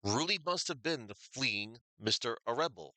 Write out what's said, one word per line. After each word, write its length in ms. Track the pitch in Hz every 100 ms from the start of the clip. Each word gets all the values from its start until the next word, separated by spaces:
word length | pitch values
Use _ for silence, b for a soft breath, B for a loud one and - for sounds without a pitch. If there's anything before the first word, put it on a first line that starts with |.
really 360 | 101 110 165 202
must 300 | 156 175 -
have 140 | 156
been 240 | 156 160 107
the 80 |
fleeing 680 | 101 - - 131 101 104 117 _ _
Mister 400 | 107 104 123 117 -
Arebel. 480 | 120 160 101 76